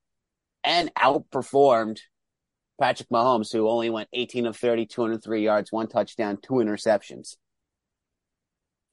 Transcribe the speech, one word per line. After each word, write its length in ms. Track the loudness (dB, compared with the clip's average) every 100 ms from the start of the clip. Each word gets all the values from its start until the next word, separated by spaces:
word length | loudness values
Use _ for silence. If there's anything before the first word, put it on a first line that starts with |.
| _ _ _ _ _ _
and 300 | -2 0 -2
outperformed 1080 | 0 2 2 -2 -6 0 4 6 4 0 -6 -16 _ _ _ _ _ _ -2
Patrick 300 | 0 0 -2
Mahomes, 420 | 0 2 2 0
who 160 | 0 0
only 220 | 0 -2
went 200 | -4 -6
eighteen 320 | -8 -6 -4 -4
of 100 | -2
thirty, 300 | 0 0 -2
two 160 | -4
hundred 220 | -2 -4
three 200 | -4 -2
yards, 280 | 2 0 0
one 160 | -4 -2
touchdown, 500 | -2 -2 -2 -4 -4
two 160 | -2 0
interceptions. 840 | 0 0 0 0 -2 -18 -18 -20 _ _ _ _ _ _ _ _ _ _ _ _ _ _ _